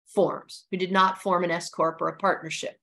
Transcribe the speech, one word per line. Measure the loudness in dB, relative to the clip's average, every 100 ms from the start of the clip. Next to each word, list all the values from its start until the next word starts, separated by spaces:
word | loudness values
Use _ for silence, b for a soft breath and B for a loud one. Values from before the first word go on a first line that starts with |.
| _
forms, | 2 2 0 -12 -20 -10
who | -4
did | 0
not | 4 4 2
form | 0 0
an | 0
S | -2 -4
Corp | -2 -2 0
or | -6
a | -2
partnership. | -2 -2 -4 -8 -8 -12